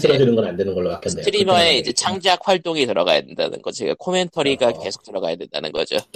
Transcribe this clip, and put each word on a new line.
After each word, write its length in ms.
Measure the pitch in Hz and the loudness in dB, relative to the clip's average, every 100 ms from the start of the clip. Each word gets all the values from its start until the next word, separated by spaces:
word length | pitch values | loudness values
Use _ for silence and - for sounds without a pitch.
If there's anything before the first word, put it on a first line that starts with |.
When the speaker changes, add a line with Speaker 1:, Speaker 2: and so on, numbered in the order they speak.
| 151 | 2
Speaker 1:
틀어주는 280 | 135 123 113 | 4 4 2
건 100 | 95 | 0
안 100 | 87 | 0
되는 160 | 98 | 0
걸로 160 | 92 87 | 0 -4
바뀌었네요. 340 | 85 95 85 | -4 -6 -4
Speaker 2:
스트리머의 360 | 208 202 190 180 | -2 0 4 4
Speaker 1:
그렇게 140 | 170 135 | 4 2
Speaker 2:
이제 160 | 120 | 0
창작 540 | 123 185 190 185 175 - | -2 -2 -2 0 0 2
활동이 400 | 185 170 160 123 | 0 0 -2 0
들어가야 340 | 92 90 76 | 2 2 2
된다는 400 | 67 - 78 - | 0 -4 -4 -4
거죠. 220 | - - | -10 -6
그러니까 200 | 92 73 | -4 -4
코멘터리가 640 | - 185 180 - 139 131 123 | -2 -2 -2 -2 -2 2 0
Speaker 1:
어. 100 | 113 | 0
Speaker 2:
계속 220 | 95 - | -6 -10
들어가야 320 | 107 101 87 87 | -10 -6 -6 -6
된다는 360 | 80 76 76 | -8 -8 -8
거죠. 260 | 76 82 73 - | -6 -4 -4 -6